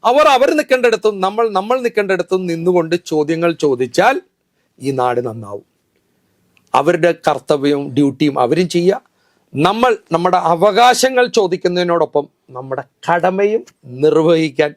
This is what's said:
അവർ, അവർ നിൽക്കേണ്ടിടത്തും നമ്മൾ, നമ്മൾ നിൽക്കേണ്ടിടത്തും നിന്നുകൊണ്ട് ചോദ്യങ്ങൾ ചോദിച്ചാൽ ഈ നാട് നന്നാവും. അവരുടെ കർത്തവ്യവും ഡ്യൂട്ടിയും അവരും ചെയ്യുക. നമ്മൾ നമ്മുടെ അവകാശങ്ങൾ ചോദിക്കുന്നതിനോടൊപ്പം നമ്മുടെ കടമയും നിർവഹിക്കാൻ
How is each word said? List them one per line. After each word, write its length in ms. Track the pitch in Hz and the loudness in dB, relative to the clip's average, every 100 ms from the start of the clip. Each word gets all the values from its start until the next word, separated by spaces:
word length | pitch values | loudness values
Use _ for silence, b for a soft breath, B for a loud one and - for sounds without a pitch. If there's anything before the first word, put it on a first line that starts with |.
| 208 | 2
അവർ, 160 | 262 302 | 4 4
അവർ 160 | 262 285 311 | 4 2 0
നിൽക്കേണ്ടിടത്തും 580 | - 254 240 220 214 202 | 0 0 2 0 -2 0
നമ്മൾ, 200 | 190 214 226 190 | -4 -2 -2 -2
നമ്മൾ 200 | 208 254 | -2 -2
നിൽക്കേണ്ടിടത്തും 560 | 240 220 202 185 175 185 180 | -2 -4 -2 -4 -2 -4 -4
നിന്നുകൊണ്ട് 440 | 165 170 180 160 170 - | -2 0 0 0 -4 -2
ചോദ്യങ്ങൾ 400 | 156 151 165 170 165 | -2 -2 0 -2 0
ചോദിച്ചാൽ 520 | 147 127 127 139 214 302 _ _ _ _ _ _ | -2 0 -2 2 2 0 _ _ _ _ _ _
ഈ 120 | 131 131 | -6 -2
നാട് 220 | 123 120 123 | -2 -2 -4
നന്നാവും. 380 | 110 101 104 _ _ _ _ _ _ _ _ _ _ _ 127 | -10 -14 -16 _ _ _ _ _ _ _ _ _ _ _ 0
അവരുടെ 320 | 147 175 170 160 - | 2 2 0 0 -2
കർത്തവ്യവും 600 | 147 - 147 143 143 143 | -2 -2 0 0 -2 -2
ഡ്യൂട്ടിയും 400 | 131 143 135 151 135 | 0 0 0 -2 0
അവരും 240 | 120 127 180 | 0 0 0
ചെയ്യുക. 260 | 175 175 214 _ _ _ _ _ | 0 0 0 _ _ _ _ _
നമ്മൾ 380 | 135 175 220 240 220 _ | -2 0 2 0 0 _
നമ്മുടെ 260 | 165 180 180 170 | -2 0 0 0
അവകാശങ്ങൾ 720 | 170 208 202 247 240 262 254 247 233 | 2 2 4 4 4 0 0 0 0
ചോദിക്കുന്നതിനോടൊപ്പം 920 | 185 180 180 180 175 170 151 147 143 _ _ 127 | 0 -2 -2 -2 0 0 0 -2 -4 _ _ -16
നമ്മുടെ 280 | 131 135 135 _ - | -10 -10 -10 _ -2
കടമയും 560 | 175 175 190 202 226 - _ 131 123 | 0 0 0 0 -2 -6 _ -18 -2
നിർവഹിക്കാൻ 680 | 151 151 160 165 160 131 151 | 2 2 2 2 0 -2 -4